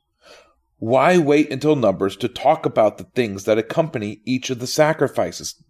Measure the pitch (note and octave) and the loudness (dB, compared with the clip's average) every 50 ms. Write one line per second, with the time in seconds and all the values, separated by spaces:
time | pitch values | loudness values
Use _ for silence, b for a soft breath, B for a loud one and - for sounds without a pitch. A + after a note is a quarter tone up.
0 | _ _ _ b b b b b b b b b _ _ _ _ - A2+ B2 C3 | _ _ _ b b b b b b b b b _ _ _ _ -2 0 2 4
1 | C3+ E3 F#3 F3+ D#3 C#3 D3 D3+ D3+ D3+ - C3 C3 D3 A2+ A2+ A#2 G#2 F#2 D#2 | 4 4 4 4 4 4 4 4 2 0 -2 -2 0 0 2 2 2 2 2 2
2 | F#2+ G2 - - - A#2 - - - C3 D#3+ D#3 - D3+ - C3 A2 G#2+ - - | 0 -2 -2 -4 -6 -6 -6 -2 0 2 2 2 0 -2 0 2 2 2 0 -4
3 | F#2 - _ B2+ B2 G#2+ G2 G2 - - G#2+ A2 A2+ - - - D#3+ D#3 - A#2+ | -10 -6 _ -4 -4 -4 -6 -6 -2 0 0 0 0 -2 -2 -4 -4 -2 -4 -8
4 | G#2 G#2 G#2 - _ A#2 B2+ B2+ - - C3 A#2 B2 B2 - - D#3 D3+ D#3 D3+ | -8 -8 -10 -10 _ -4 -4 -4 -4 -6 -8 -8 -8 -4 0 0 0 0 0 0
5 | C#3+ B2+ - - G#2+ F#2 E2+ - D#2 - - _ _ | -2 -2 -2 -2 -4 -4 -6 -10 -14 -14 -16 _ _